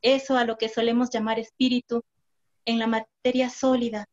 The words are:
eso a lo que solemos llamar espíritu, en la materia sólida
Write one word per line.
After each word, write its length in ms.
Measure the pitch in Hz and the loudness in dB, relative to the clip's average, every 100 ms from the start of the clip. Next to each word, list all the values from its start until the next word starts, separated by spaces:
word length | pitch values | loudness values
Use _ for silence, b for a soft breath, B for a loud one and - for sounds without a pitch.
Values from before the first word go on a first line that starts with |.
eso 360 | 226 269 - 262 | 4 2 2 0
a 80 | 233 | 0
lo 120 | 226 | -2
que 120 | 220 | -4
solemos 400 | 226 233 240 247 | -2 0 2 0
llamar 300 | 233 220 220 | -2 -2 -4
espíritu, 640 | 226 _ 254 247 - 233 - _ _ _ _ _ - | -6 _ 2 2 -2 -6 -6 _ _ _ _ _ -4
en 140 | 226 | -2
la 80 | 226 | 0
materia 640 | 226 220 _ 247 254 247 | -2 -4 _ -2 0 -2
sólida 580 | - 262 254 240 214 208 | 0 2 2 0 -4 -10